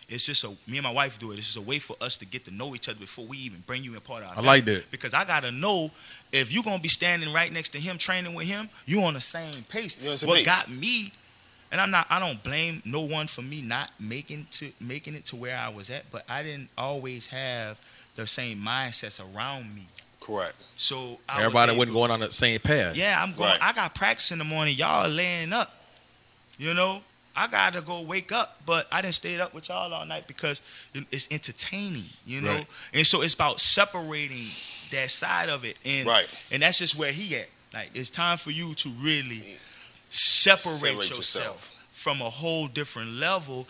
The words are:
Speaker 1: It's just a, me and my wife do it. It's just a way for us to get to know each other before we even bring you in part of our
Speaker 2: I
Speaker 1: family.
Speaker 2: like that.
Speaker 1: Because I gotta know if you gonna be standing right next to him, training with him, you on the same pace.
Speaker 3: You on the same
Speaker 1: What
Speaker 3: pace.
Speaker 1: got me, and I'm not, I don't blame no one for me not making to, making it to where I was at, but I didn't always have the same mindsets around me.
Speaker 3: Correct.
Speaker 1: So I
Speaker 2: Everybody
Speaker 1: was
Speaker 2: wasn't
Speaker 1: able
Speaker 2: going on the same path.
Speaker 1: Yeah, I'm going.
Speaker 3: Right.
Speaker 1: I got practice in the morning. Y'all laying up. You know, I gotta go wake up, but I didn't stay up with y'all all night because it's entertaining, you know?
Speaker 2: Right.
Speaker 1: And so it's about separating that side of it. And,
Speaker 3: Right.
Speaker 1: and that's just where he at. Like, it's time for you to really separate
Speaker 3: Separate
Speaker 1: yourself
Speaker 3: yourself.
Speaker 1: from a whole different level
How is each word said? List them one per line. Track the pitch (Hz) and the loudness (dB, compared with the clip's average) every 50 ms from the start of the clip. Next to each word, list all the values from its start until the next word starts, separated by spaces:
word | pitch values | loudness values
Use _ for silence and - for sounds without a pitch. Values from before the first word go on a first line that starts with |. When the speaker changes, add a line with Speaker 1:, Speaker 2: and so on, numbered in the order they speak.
| - - | -16 -8
Speaker 1:
It's | 113 120 - | -2 0 0
just | - - - - | 2 2 2 0
a, | 107 101 - - | 0 -6 -12 -12
me | 110 127 | -8 -6
and | 143 139 | -4 -4
my | 123 | -2
wife | 117 139 139 135 113 | 0 0 0 0 -2
do | 104 120 110 | -10 -10 -10
it. | 101 | -8
It's | 107 107 | -8 -6
just | - - | -6 -8
a | 113 | -8
way | 101 117 143 147 | -6 -4 -4 -4
for | - - - - | -4 -8 -8 -8
us | 120 127 - | -4 -4 -4
to | - 101 | -4 -4
get | 92 120 127 - | -10 -12 -12 -12
to | - | -12
know | 95 104 131 143 131 | -12 -10 -10 -10 -8
each | 117 - 127 | -8 -8 -8
other | 110 107 | -8 -10
before | 98 - - 123 113 | -12 -14 -12 -12 -12
we | 117 139 | -14 -12
even | 135 131 120 95 87 92 | -12 -12 -12 -14 -14 -12
bring | 123 127 131 135 | -8 -8 -8 -8
you | 123 113 | -10 -14
in | 104 | -14
part | - - 120 113 | -14 -14 -14 -14
of | 104 | -12
our | 92 87 | -10 -4
Speaker 2:
I | |
Speaker 1:
family. | 107 117 135 | 4 8 10
Speaker 2:
like | 135 135 113 | 10 10 8
that. | 110 101 90 - - | 4 0 0 -2 -8
Speaker 1:
Because | - - - 120 131 | -12 -8 -6 -2 0
I | 160 196 | 0 0
gotta | 180 165 147 131 123 | 2 0 0 0 -2
know | 123 135 175 214 202 175 156 151 - - - - - - - - | -6 -2 0 0 0 0 -2 -4 -8 -14 -20 -20 -20 -18 -10 0
if | - 135 131 110 | 0 0 2 2
you | 151 233 | 0 -2
gonna | 220 214 196 180 | 0 0 -4 0
be | 156 165 | 6 6
standing | - - 170 175 175 170 156 151 151 | 6 6 6 0 0 0 -2 -2 0
right | 165 170 170 | 0 0 0
next | 165 165 156 - | -4 -6 -6 -6
to | - 139 | -6 -6
him, | 160 185 180 | -8 -6 -4
training | 160 - - 185 180 180 170 170 | -4 -2 -2 -2 -2 -4 -6 -8
with | 165 165 | -6 -6
him, | 185 202 208 220 208 - - - | -6 -6 -6 -8 -12 -16 -14 -4
you | 131 175 208 185 | 0 2 2 2
on | 160 147 | 2 0
the | 127 | -2
same | - - - 165 165 156 147 127 110 | -4 -4 -4 -6 -8 -10 -12 -14 -14
pace. | - - 226 226 170 - - | -10 -8 -8 -6 -6 -6 -6
Speaker 3:
You | 131 147 | -4 -2
on | 143 | 0
the | 139 | 0
same | 151 156 | 2 4
Speaker 1:
What | 170 | 4
Speaker 3:
pace. | 160 - | 4 6
Speaker 1:
got | 160 180 - - 226 | 6 4 2 2 -4
me, | 247 131 165 240 247 226 208 202 - - - - - - - - - - - - | -8 -6 -2 -2 -2 -2 -4 -6 -12 -18 -20 -20 -20 -20 -20 -20 -20 -20 -12 -6
and | - 180 | -2 0
I'm | 196 196 | 0 2
not, | 190 170 160 - | 2 0 2 2
I | 160 185 | 0 0
don't | 190 165 127 104 - | 0 -4 -6 -6 -6
blame | 131 139 156 165 170 165 131 - | -4 -4 -2 -4 -4 -6 -8 -8
no | 110 135 156 | -4 -4 -4
one | 156 143 156 151 156 | -2 -2 -4 -4 -4
for | 151 - 123 | -6 -8 -10
me | 123 135 147 151 | -10 -10 -10 -8
not | 127 113 120 135 - - - - | -6 -4 -4 -4 -4 -8 -12 -12
making | 107 107 120 143 143 - 151 151 151 - | -10 -8 -8 -8 -10 -12 -14 -14 -10 -6
to, | - - 151 135 127 - | -6 -6 -6 -8 -14 -12
making | 117 123 135 151 - 151 151 | -10 -10 -10 -10 -10 -12 -14
it | 143 - | -10 -10
to | - 131 | -10 -10
where | 117 123 123 127 | -8 -8 -8 -6
I | 123 120 113 | -6 -8 -8
was | 107 101 98 120 | -8 -10 -10 -10
at, | 127 - - - | -10 -10 -12 -12
but | 117 107 - - | -14 -14 -10 -8
I | 123 143 156 | -8 -8 -8
didn't | 156 147 139 131 - - | -8 -10 -12 -14 -14 -10
always | 120 127 139 143 139 127 127 127 117 - | -8 -6 -6 -6 -6 -8 -10 -10 -10 -12
have | - 131 131 135 127 123 117 110 107 107 - - - - - - - - | -10 -8 -8 -6 -6 -6 -6 -8 -10 -12 -14 -20 -20 -20 -20 -20 -18 -12
the | - 110 | -10 -6
same | 107 - 135 123 117 107 101 | -6 -4 -4 -6 -6 -8 -6
mindsets | 104 110 123 131 131 123 117 - 113 104 - - 95 95 98 | -4 -2 -2 -2 -2 -2 -4 -6 -6 -8 -12 -12 -14 -12 -8
around | 104 120 135 139 131 117 107 104 | -8 -6 -6 -8 -10 -12 -14 -14
me. | 101 92 85 - - - - _ - | -16 -18 -18 -20 -20 -20 -20 _ -18
Speaker 3:
Correct. | - - 107 98 90 82 - - - - - | -10 -6 -4 -4 -4 -4 -8 -12 -20 -16 -6
Speaker 1:
So | - - - 139 131 127 123 120 - - | -2 -2 -2 -2 -4 -10 -12 -14 -14 -10
I | - 135 143 110 | -6 0 2 2
Speaker 2:
Everybody | 117 123 120 117 117 | 6 8 8 8 8
Speaker 1:
was | 113 | 8
Speaker 2:
wasn't | 120 123 117 | 4 4 4
Speaker 1:
able | 110 117 | 4 4
Speaker 2:
going | 120 117 | 4 4
on | 113 113 | 2 0
the | 110 - | 0 2
same | - - 127 117 113 107 | 2 4 4 4 2 2
path. | - 135 151 139 95 85 80 | 2 2 4 4 2 0 0
Speaker 1:
Yeah, | 160 190 208 185 80 - | 0 0 2 2 2 0
I'm | 196 165 | -2 -2
going. | - 202 202 | 0 4 4
Speaker 3:
Right. | 185 - | 4 4
Speaker 1:
I | 175 214 240 | 4 2 2
got | 233 185 160 - | 0 -2 -2 0
practice | - 196 214 226 - - - | 2 2 2 2 2 2 0
in | 175 | 0
the | 165 151 | -2 -4
morning. | 156 156 156 156 147 139 | -2 0 0 2 2 2
Y'all | 127 170 - 156 185 170 156 | 2 2 4 4 4 4 2
laying | 151 165 180 180 175 170 160 165 208 | 2 0 -2 -2 -2 -4 -4 -2 0
up. | 240 208 - - - - - - - - - - - - - - - - - - - | -2 -2 -2 -6 -20 -20 -20 -20 -20 -20 -20 -20 -20 -20 -20 -20 -20 -20 -20 -14 -8
You | 143 165 170 | -4 -2 0
know, | 180 185 190 190 202 - - _ _ _ _ - | 2 2 0 0 -6 -12 -18 _ _ _ _ -2
I | 160 214 | -2 -2
gotta | 233 220 202 190 185 175 175 | 0 2 4 4 4 2 -2
go | 151 165 175 170 | -8 -8 -10 -10
wake | 165 156 180 190 185 - | -8 -6 -6 -6 -4 -2
up, | 214 240 214 - - - 143 | -2 -2 -2 -2 -6 -10 -2
but | 165 165 160 - - | 0 0 0 0 -2
I | 170 180 | -2 -2
didn't | 190 180 165 | -2 0 -2
stay | - - 170 175 170 | -2 -2 -4 -4 -4
up | 180 - - | -6 -6 -6
with | 160 - - | -12 -10 -8
y'all | 180 185 180 170 | -6 -6 -6 -6
all | 165 160 156 | -6 -8 -8
night | 160 160 - - | -8 -10 -12 -12
because | - 139 - - 147 143 - - - - - - - - 139 139 - | -14 -12 -6 -4 -4 -4 -4 -8 -14 -20 -20 -18 -12 -12 -12 -8 -6
it's | - 135 - - | -4 -4 -4 -4
entertaining, | 151 151 - - - - - - 185 202 202 196 170 113 90 - - - - | -4 -6 -6 -6 -4 -4 -6 -4 -4 -6 -6 -6 -6 -8 -10 -10 -16 -18 -12
you | - 127 139 | -10 -8 -4
know? | 147 151 147 | -2 -2 -2
Speaker 2:
Right. | 151 151 - - - - - - | -2 -6 -10 -16 -18 -12 -4 2
Speaker 1:
And | 147 160 | 6 8
so | - - 156 151 | 8 8 8 6
it's | 165 - | 2 4
about | - 156 143 117 - | 4 2 2 4 4
separating | - - - 196 202 202 - 175 160 156 151 147 147 139 131 123 117 107 - - - - - - - - | 6 8 8 8 6 2 0 -8 -6 -6 -6 -6 -6 -6 -8 -8 -10 -10 -10 -12 -12 -12 -14 -14 -12 -6
that | 139 135 131 131 | -4 -4 -2 0
side | - - - 175 180 175 170 165 | -2 -2 0 0 0 0 0 -2
of | 147 135 123 | -2 -4 -6
it. | 110 - - - | -8 -10 -8 -4
And, | 131 139 135 127 | -2 -2 0 2
Speaker 3:
Right. | 110 113 104 85 - - - - - | 4 4 4 4 2 -6 -14 -8 -6
Speaker 1:
and | 131 135 | 0 2
that's | 151 180 185 | 4 6 6
just | - 175 151 147 | 6 6 4 0
where | 151 151 139 | 0 -2 -4
he | 139 170 208 185 143 | -4 -6 -6 -6 -6
at. | 117 92 - - - - - - | -6 -6 -10 -16 -20 -18 -8 -6
Like, | 110 98 - - | -6 -6 -4 -6
it's | 127 127 - | -6 -6 -4
time | - 165 170 175 175 | -2 0 2 2 2
for | - - 151 | 0 -2 -6
you | 151 165 170 165 151 | -4 -4 -4 -4 0
to | - - 139 117 120 | 0 -2 -2 -2 -2
really | 139 156 151 143 131 123 117 110 101 101 92 - - - - - - - - - - - | 0 2 2 2 0 -4 -8 -10 -10 -12 -16 -16 -18 -20 -20 -20 -20 -20 -20 -20 -8 2
separate | - - - - - - - 196 196 185 - 170 156 | 8 10 12 12 12 12 10 10 8 6 4 0 0
Speaker 3:
Separate | 147 143 139 131 - 98 92 | 2 0 0 0 0 -2 -4
Speaker 1:
yourself | - | -2
Speaker 3:
yourself. | 120 - - - - 117 110 - - - - - - - - | -2 0 0 0 0 -2 -4 -8 -12 -16 -16 -18 -20 -20 -20
Speaker 1:
from | - - - 156 139 135 | -14 -6 -4 -4 -2 -2
a | 120 113 | -4 -6
whole | 120 135 165 165 165 160 151 | -6 -6 -4 -2 -2 -2 -4
different | 135 113 147 147 - - 117 113 113 117 | -4 -4 -6 -6 -6 -8 -8 -8 -8 -6
level | 127 151 175 196 185 151 135 131 127 127 | -2 -2 0 0 -2 -4 -8 -10 -10 -10